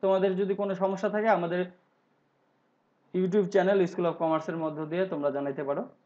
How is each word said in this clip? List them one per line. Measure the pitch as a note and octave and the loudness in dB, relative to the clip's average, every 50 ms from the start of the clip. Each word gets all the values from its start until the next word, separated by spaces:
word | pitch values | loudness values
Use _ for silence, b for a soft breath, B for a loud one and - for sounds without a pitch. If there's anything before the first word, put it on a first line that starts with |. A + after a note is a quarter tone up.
| - | 2
তোমাদের | F#3+ F#3+ F#3+ F#3 G3 F#3 F3+ | 2 2 4 4 2 2 0
যদি | G3+ F#3 G3 F#3+ | 0 0 0 -2
কোনো | G3+ G3 G3 F3+ | 0 -4 -2 0
সমস্যা | G3 F#3+ G3 F3+ - G#3 F#3 | 0 -2 0 0 -2 -2 -2
থাকে, | G#3+ G#3+ A3+ G#3 | 0 4 4 4
আমাদের | F3 E3+ E3+ E3+ F3+ F3+ F3+ - _ _ _ _ _ _ _ _ _ _ _ _ _ _ _ _ _ _ _ _ _ _ _ _ _ _ _ - | 4 2 -2 -2 -2 -4 -4 -8 _ _ _ _ _ _ _ _ _ _ _ _ _ _ _ _ _ _ _ _ _ _ _ _ _ _ _ -2
YouTube | F3+ F#3 F#3 F3 G#3+ G3 F3+ F#3+ | 0 0 2 2 2 2 2 2
চ্যানেল | G3 F3+ F#3 G3+ G3 F3+ E3+ | 2 4 4 4 4 2 2
School | - - F3+ E3+ | 0 -2 -2 -2
of | E3 - | 0 0
Commerce-এর | E3+ D#3+ D#3+ D#3 D#3 - E3+ E3 D#3+ | 0 0 0 0 -2 -4 -6 -4 -4
মধ্য | D#3 D3+ D3+ D#3 D#3 | -4 -4 -6 -6 -4
দিয়ে | D#3+ F3 F#3+ F#3+ F3+ | -2 -2 -2 -2 -2
তোমরা | D3 C#3+ C#3+ | -2 -2 -2
জানাইতে | C3 C#3+ C#3+ C#3+ C#3 C3 D3 C#3 | -2 0 -4 -4 -4 -4 -4 -4
পারো। | C#3+ - A#2+ - - _ _ | -4 -4 -4 -8 -14 _ _